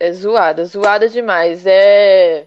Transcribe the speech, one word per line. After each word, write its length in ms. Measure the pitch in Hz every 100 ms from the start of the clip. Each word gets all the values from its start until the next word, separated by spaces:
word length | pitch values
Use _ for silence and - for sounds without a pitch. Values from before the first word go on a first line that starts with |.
é 120 | 170
zoada, 520 | 180 202 226 170 156
zoada 440 | 170 202 208 208 226
demais. 560 | 233 226 180 170 170
É, 840 | 185 190 202 202 202 190 175 160